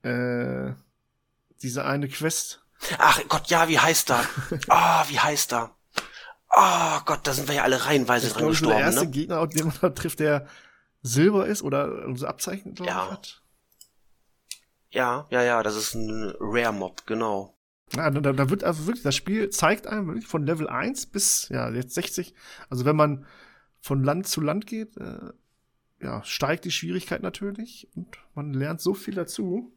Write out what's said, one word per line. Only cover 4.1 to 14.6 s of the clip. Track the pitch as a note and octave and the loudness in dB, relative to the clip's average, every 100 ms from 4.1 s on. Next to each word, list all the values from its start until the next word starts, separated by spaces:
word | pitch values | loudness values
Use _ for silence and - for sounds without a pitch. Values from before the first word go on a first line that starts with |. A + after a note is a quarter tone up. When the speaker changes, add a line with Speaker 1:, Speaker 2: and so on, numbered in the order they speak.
Speaker 2:
er? | B2 A#2 - - | 0 0 -4 -6
Speaker 1:
<laughs> | - - | -6 4
Speaker 2:
Ah, | E3 E3+ E3 D3 | 6 6 4 2
wie | C#3+ | 0
heißt | D3+ D3 - | 0 0 0
er? | B2 A2+ _ _ - - - - - _ | -2 -4 _ _ -10 -8 -18 -20 -20 _
Ah, | - F#3+ F3 E3 D3+ - | 8 8 6 2 0 0
Gott, | D3 C#3+ | -2 0
da | |
sind | C3+ C#3+ | -2 0
wir | C#3+ | 2
ja | |
alle | C3 C3 C#3 | 4 2 4
reihenweise | D3 A#2+ B2 A2+ | 2 4 4 2
Speaker 1:
Das | |
ist, | |
Speaker 2:
dran | A2 | 0
Speaker 1:
glaub | D#3 | 2
ich, | D#3+ | 4
so | D#3 | 4
der | G#2+ | 4
Speaker 2:
gestorben, | D#3 | 4
Speaker 1:
erste | - E3+ | 2 0
Speaker 2:
ne? | |
Speaker 1:
Gegner, | C3 E3 E3+ D#3+ | -2 -2 -2 0
den | D#3 D#3+ | 0 0
man | - | 0
da | F3+ | 0
trifft, | C3+ E3 - | 0 -8 0
der | D3+ C#3+ C3+ - - _ _ _ | 2 2 -2 -20 -20 _ _ _
Silber | B2 B2+ F3+ G3+ - | 0 6 6 6 2
ist | G3+ | -2
oder | C#3+ C#3 D3 - - B2+ | 0 0 -2 -4 -6 -6
so | - | -6
Abzeichen, | - - G3 - | -6 -8 -8 -12
glaub | - F3+ | -8 -4
Speaker 2:
Ja. | F#3 F#3 | -4 -4
Speaker 1:
ich, | |
hat. | G3 - - _ _ _ _ - _ _ _ _ _ _ - | -8 -14 -20 _ _ _ _ -20 _ _ _ _ _ _ -18